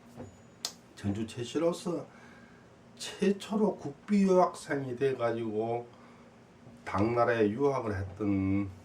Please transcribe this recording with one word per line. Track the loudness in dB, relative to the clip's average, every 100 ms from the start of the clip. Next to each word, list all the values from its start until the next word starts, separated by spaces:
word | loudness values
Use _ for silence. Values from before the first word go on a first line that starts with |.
| -20 -18 -18 -18 -20 -12 -12 -12 -20 -8
전주 | -6 -4 -6
최씨로서 | -8 -6 -2 -2 -2 -6 -6 -8 -18 -20 -20 -20 -20 -20 -20 -20 -14
최초로 | -12 -2 0 0 -2 0 0 0
국비 | -8 -10 0 4
유학생이 | 6 6 4 0 -4 -4 -4 0
돼가지고 | 0 2 0 0 -2 -2 0 -2 -6 -18 -20 -20 -20 -20 -20 -20 -20 -16 -6
당나라에 | 0 2 4 4 4 2
유학을 | 2 0 0 -2 -4
했던 | -6 -4 0 0 2 0 -2 -10